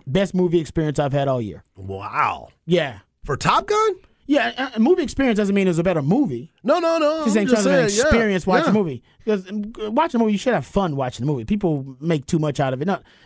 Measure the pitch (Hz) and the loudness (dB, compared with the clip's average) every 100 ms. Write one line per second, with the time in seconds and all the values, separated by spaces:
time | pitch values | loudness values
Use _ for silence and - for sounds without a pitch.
0 | - 151 196 180 180 170 156 - 156 147 | -2 -2 0 0 2 0 -2 -4 -2 0
1 | 143 139 139 127 107 95 - - 95 95 | 0 0 0 -2 -4 -10 -18 -16 -12 -10
2 | 101 139 123 80 57 _ - 170 143 101 | -6 -2 0 -2 -10 _ 0 0 0 -8
3 | _ _ - 131 - 262 - 427 440 370 | _ _ -6 -2 2 2 2 0 0 -2
4 | _ _ - 277 233 240 269 226 226 381 | _ _ 0 0 0 -4 -6 2 4 4
5 | 262 - 269 208 202 202 190 165 170 170 | 0 0 0 2 2 2 2 2 0 0
6 | 139 226 254 120 143 _ 196 330 339 330 | 2 2 0 -4 -10 _ 0 2 2 2
7 | 294 320 302 311 294 233 202 185 165 208 | 0 0 0 0 2 2 2 2 2 2
8 | 587 587 220 190 190 185 320 208 180 131 | 2 4 2 0 2 2 2 2 0 -6
9 | _ _ - 208 185 214 208 233 214 226 | _ _ -4 -4 -4 -8 -10 -8 -4 0
10 | 330 240 220 208 - 208 131 - 185 135 | 0 2 0 0 0 -2 -2 -2 -2 -2
11 | 131 - 127 139 110 208 190 147 135 127 | -6 -4 -4 -2 -2 -2 0 -2 -4 -8
12 | 156 160 - 165 151 143 135 127 160 190 | -2 -2 0 0 0 0 -2 0 -2 -4
13 | - _ | -6 _